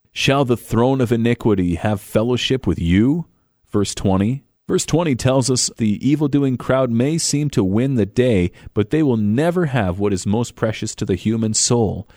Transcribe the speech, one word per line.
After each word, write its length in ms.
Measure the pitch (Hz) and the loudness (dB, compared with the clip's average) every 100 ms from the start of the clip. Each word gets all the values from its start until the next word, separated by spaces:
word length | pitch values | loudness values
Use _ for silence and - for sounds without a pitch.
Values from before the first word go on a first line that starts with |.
| _ | _
"Shall 320 | - - 139 | -6 0 2
the 120 | 127 117 | 2 -2
throne 440 | - 110 123 135 | -2 0 2 2
of 120 | 117 | 0
iniquity 640 | 117 113 120 120 98 90 85 | 2 2 2 2 2 2 0
have 240 | 107 104 | -2 -4
fellowship 680 | - 110 113 123 - 131 - | -2 -2 0 0 0 -2 -2
with 120 | - | -2
you?" 460 | 85 90 123 170 - _ _ _ _ | 2 4 4 0 -4 _ _ _ _
Verse 240 | 104 98 | -2 -2
twenty. 500 | - 104 95 104 135 - _ - | -2 0 2 0 -2 -10 _ -4
Verse 200 | 180 - | -4 0
twenty 300 | 151 175 123 | -2 0 0
tells 340 | 131 131 120 | 2 2 2
us 180 | 120 - - | 0 -2 -2
the 200 | 110 101 | -2 0
evil-doing 520 | 127 147 151 143 139 123 | 0 0 2 0 0 -2
crowd 360 | - 131 131 | -2 0 0
may 260 | 113 135 165 | 0 0 0
seem 320 | - 147 147 | -2 -2 -2
to 140 | - | 0
win 320 | 92 104 135 127 | 0 2 0 0
the 100 | 101 | 0
day, 460 | - 123 101 87 - - | 2 2 2 0 -4 -8
but 180 | - 104 | -4 -2
they 120 | 151 | 0
will 140 | 147 117 | 2 2
never 500 | 104 113 165 175 165 | 0 0 0 0 0
have 320 | 127 95 90 | 0 -2 0
what 140 | 104 | -2
is 140 | 95 104 | -2 -2
most 280 | 107 117 | -2 -2
precious 400 | - 113 - 110 | -4 -4 -4 -8
to 100 | - | -6
the 120 | 104 95 | -4 -2
human 380 | 107 113 110 | 0 -2 -2
soul, 540 | 110 - 120 107 92 - | -2 0 2 0 -4 -12